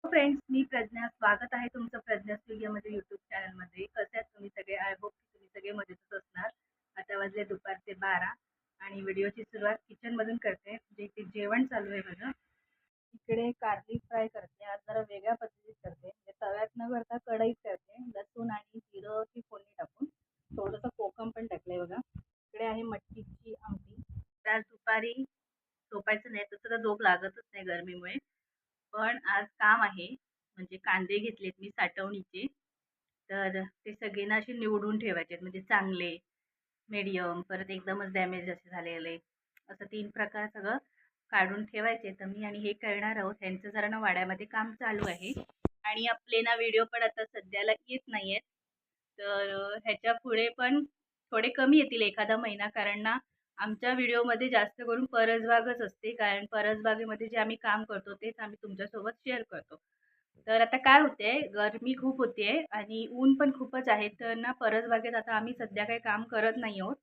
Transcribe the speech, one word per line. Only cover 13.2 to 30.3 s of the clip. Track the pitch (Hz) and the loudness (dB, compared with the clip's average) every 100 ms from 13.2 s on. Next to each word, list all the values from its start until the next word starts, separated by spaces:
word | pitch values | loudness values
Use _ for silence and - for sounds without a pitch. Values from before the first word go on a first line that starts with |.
| - 226 233 | -2 0 0
कारली | 240 220 202 - 233 | -2 -2 -2 -4 -8
फ्राय | _ 233 220 | _ -2 -2
करते. | - - _ | -4 -16 _
आज | 202 202 - | -12 -12 -4
जरा | 220 | -4
वेगळ्या | 214 202 208 | -4 -4 -2
पद्धतीत | 233 226 _ 440 440 | -2 -4 _ -20 -16
करते. | 180 - 539 | -16 -14 -18
म्हणजे | - - - | -20 -20 -8
तव्यात | 202 208 220 240 | -6 -4 -4 -6
न | 233 | -4
भरता | 240 226 240 - | -4 -4 -8 -4
कढईत | 220 226 233 | 2 2 0
करते. | 214 185 _ 247 247 220 | -8 -10 _ -16 -12 -12
लसूण | - 233 233 | -14 -8 -6
आणि | 214 - 220 | -6 -8 -20
जिरं | _ 392 208 214 | _ -16 -6 -4
ची | 220 240 - | -6 -10 -16
फोडणी | 202 202 - | -20 _ -14
टाकून | 165 _ 302 _ _ _ _ - | -14 _ -8 _ _ _ _ -6
थोडंसं | 202 220 254 | -6 -4 -6
कोकम | - 196 - 226 | -4 -6 -6 -8
पण | 226 226 | -8 -8
टाकलंय | 165 180 180 | -8 -6 -6
बघा. | 170 208 - - | -6 -8 -10 -14
इकडे | - _ _ 214 | -16 _ _ -6
आहे | 226 220 | -4 -4
मटकीची | 226 202 _ 220 - - 226 214 | -6 -8 _ -16 -16 -18 -16 -16
आमटी. | 214 190 196 226 - - | -10 -12 -12 -20 -14 -14
तर | - _ 220 | -14 _ 0
आज | 220 214 | 0 -2
दुपारी | _ - 220 226 247 269 _ _ _ _ _ _ | _ 0 2 0 -6 -8 _ _ _ _ _ _
झोपायचं | 208 208 214 247 | -6 0 -2 -2
नाही, | 214 208 | -8 -8
तसं | 202 214 | -12 -4
तर | 226 | -2
झोप | 214 208 | 0 2
लागतच | 208 180 190 208 _ | 4 4 0 -10 _
नाही | 196 | -12
गरमीमुळे, | 185 170 180 180 180 254 _ _ _ _ _ _ _ | -6 -6 -6 -10 -10 -10 _ _ _ _ _ _ _
पण | 214 220 247 | -2 -2 -2
आज | - 202 208 _ | 0 0 0 _
काम | 208 226 | 6 8
आहे. | 202 190 175 262 _ | 4 0 -12 -12 _